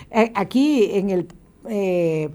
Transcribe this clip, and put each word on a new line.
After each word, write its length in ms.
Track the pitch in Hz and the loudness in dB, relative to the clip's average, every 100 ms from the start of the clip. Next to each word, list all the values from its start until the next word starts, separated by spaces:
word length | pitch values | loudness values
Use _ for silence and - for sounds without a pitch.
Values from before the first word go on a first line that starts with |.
| - | -4
eh, 220 | 226 233 | 0 0
aquí 540 | 220 190 254 294 277 202 | 0 -2 2 2 4 2
en 160 | 190 196 | 2 0
el, 160 | 185 170 - - _ 269 | -2 -4 -12 -20 _ -8
eh, 600 | 208 190 180 170 156 151 | -4 -2 0 0 -2 -4